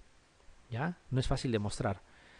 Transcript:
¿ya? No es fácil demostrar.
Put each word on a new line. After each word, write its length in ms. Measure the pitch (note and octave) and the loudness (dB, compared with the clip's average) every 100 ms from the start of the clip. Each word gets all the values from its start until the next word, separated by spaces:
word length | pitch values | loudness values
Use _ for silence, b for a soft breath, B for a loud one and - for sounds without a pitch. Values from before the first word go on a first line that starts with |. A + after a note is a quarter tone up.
| - - - - - - - | -16 -20 -20 -20 -20 -20 -8
¿ya? 300 | A2+ D#3 F3+ - | -4 -2 -4 -2
No 100 | B2+ | 0
es 80 | B2+ | 2
fácil 240 | C#3 C3+ | 0 2
demostrar. 500 | A2+ G#2 - G#2+ G2 b b b b | 2 0 0 0 -2 b b b b